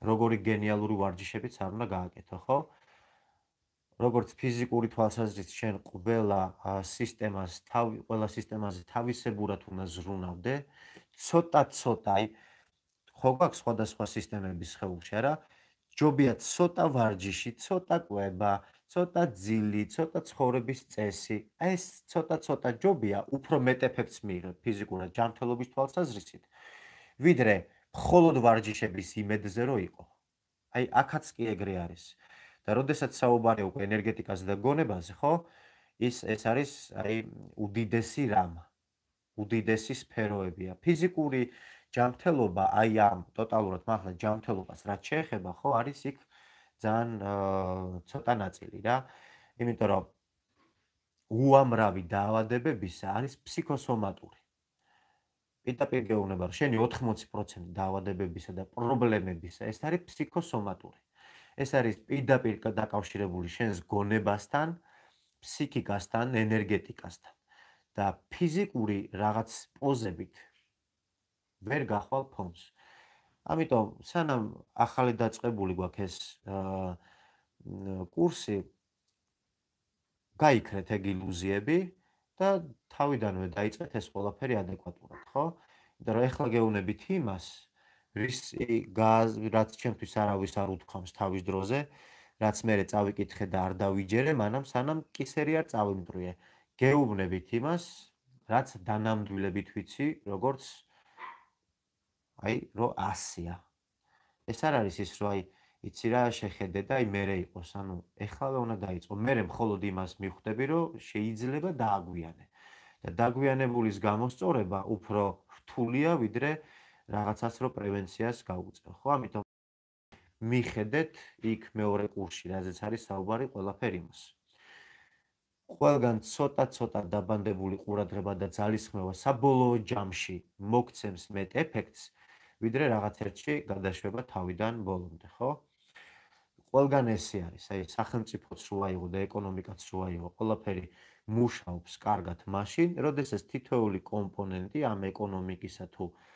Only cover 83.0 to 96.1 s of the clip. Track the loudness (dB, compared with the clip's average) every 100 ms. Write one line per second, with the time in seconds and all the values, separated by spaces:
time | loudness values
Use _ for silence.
83 | 0 2 0 -2 -4 -2 -2 -4 -6 -6
84 | -6 -6 -6 -4 -2 0 -2 -8 -12 -16
85 | -18 -20 -8 -2 -2 -4 _ -20 _ -10
86 | -2 2 2 2 0 4 4 2 -2 -4
87 | -2 -2 -2 -4 -10 -18 -20 _ _ _
88 | _ -6 -4 -4 -8 -6 0 0 0 2
89 | 6 6 6 0 2 2 2 0 -4 -4
90 | -4 0 0 0 -2 -2 -4 -4 -8 -12
91 | -10 -4 -2 -2 -2 -2 0 -2 -4 -12
92 | -20 -20 -18 0 0 2 2 2 2 2
93 | 2 0 -4 -4 -2 0 0 0 0 0
94 | 0 2 2 2 0 -2 -2 -2 0 -2
95 | -6 -8 -6 -2 0 0 0 0 0 0
96 | -6